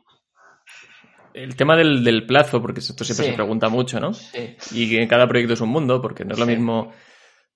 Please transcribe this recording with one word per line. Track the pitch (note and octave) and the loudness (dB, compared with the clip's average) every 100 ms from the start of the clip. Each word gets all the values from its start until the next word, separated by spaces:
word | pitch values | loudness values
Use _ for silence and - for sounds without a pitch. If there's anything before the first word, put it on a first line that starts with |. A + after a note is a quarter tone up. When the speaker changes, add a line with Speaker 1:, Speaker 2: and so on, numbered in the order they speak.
| _ _ _ _ _ _ - - - - _ _ _ | _ _ _ _ _ _ -20 -20 -20 -20 _ _ _
Speaker 1:
el | - C3 B2+ | -16 -14 -2
tema | C#3+ E3 | 4 4
del, | D#3+ C3+ | 4 4
del | A#2+ A2+ A2 | 4 2 4
plazo, | C3+ C#3+ A#2+ | 4 4 0
porque | A2+ - | -2 -8
esto | - - | -10 -8
siempre | - A2 C#3+ | -6 -2 -2
Speaker 2:
Sí. | |
Speaker 1:
se | A#2 | -2
pregunta | G#2 A2 A2 | -2 0 0
mucho, | B2 B2+ A2+ | 0 -2 -4
¿no? | D#3+ | -6
Speaker 2:
Sí. | A3+ - A#2+ A2+ - - | -8 -12 -14 -14 -16 -10
Speaker 1:
Y | A2+ A2+ | -4 0
que | A2+ A2+ | 0 4
cada | A#2+ B2 | 4 4
proyecto | B2 A#2 | 2 0
es | A#2 | -2
un | A2+ | 0
mundo, | D3+ B2+ B2+ | 0 0 -2
porque | A2+ - - | -2 -8 -8
no | |
es | A2 | -2
lo | A#2+ | 0
Speaker 2:
Sí. | |
Speaker 1:
mismo, | A#2 A#2 A2+ - - _ _ _ _ _ | 0 0 -2 -6 -14 _ _ _ _ _